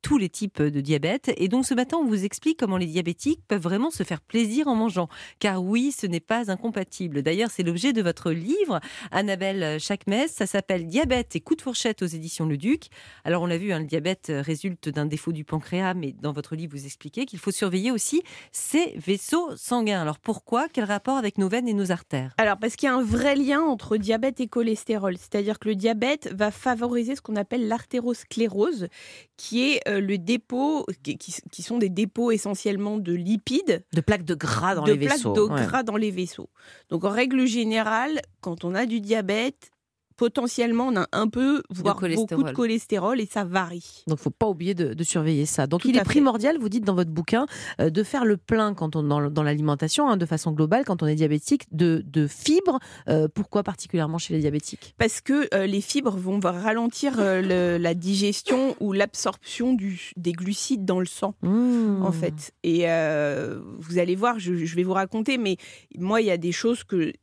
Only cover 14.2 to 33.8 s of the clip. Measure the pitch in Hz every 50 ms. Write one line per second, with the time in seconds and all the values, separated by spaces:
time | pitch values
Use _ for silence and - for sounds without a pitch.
14.2 | _ - 156 139 139 151 160 147 - 196 180 - - 156 139 151 147 151 147 156
15.2 | - 165 165 151 151 - - 156 - - - 180 190 185 185 180 160 139 - 104
16.2 | 123 147 147 147 147 - 160 156 170 160 143 143 135 139 - _ - 151 _ 220
17.2 | 269 262 - 165 - 202 185 - 214 190 175 185 196 247 254 214 - - 285 330
18.2 | 359 - - - - - - - - - - 302 349 - - - 151 180 196 190
19.2 | - - - 330 349 311 - - - - 247 240 226 214 202 185 165 151 151 -
20.2 | _ - 214 - _ - 226 240 294 330 - - 214 196 208 202 _ 254 262 269
21.2 | - 202 - - 190 185 196 240 254 240 214 202 196 180 180 170 - _ - 135
22.2 | 131 131 - - 226 214 196 196 220 247 - - - 277 254 254 254 214 214 240
23.2 | 247 285 277 277 285 254 277 294 330 311 262 208 - - 214 220 196 202 226 226
24.2 | 226 269 240 - 254 220 - 240 233 226 220 214 - - 220 214 190 196 180 175
25.2 | - - - 208 202 208 214 - - 214 214 196 190 226 233 214 240 254 294 294
26.2 | - - - 190 208 208 208 - - 254 247 220 240 240 240 240 233 226 277 269
27.2 | _ - 220 208 202 _ - 254 233 214 226 240 - _ - 247 233 240 240 -
28.2 | - _ - 220 226 220 185 196 208 339 330 220 180 175 - - - - - -
29.2 | - _ _ - - - 214 240 254 277 294 - - - 208 196 202 190 202 196
30.2 | 165 175 233 240 - _ 247 247 277 294 311 294 - - 190 - _ 135 - -
31.2 | - - 175 - - - - - 180 - 226 240 220 190 180 180 214 196 _ -
32.2 | 240 240 226 202 - 202 202 - - 214 202 190 202 208 214 214 196 170 175 175
33.2 | 170 185 220 208 - - 247 302 392 311 185 -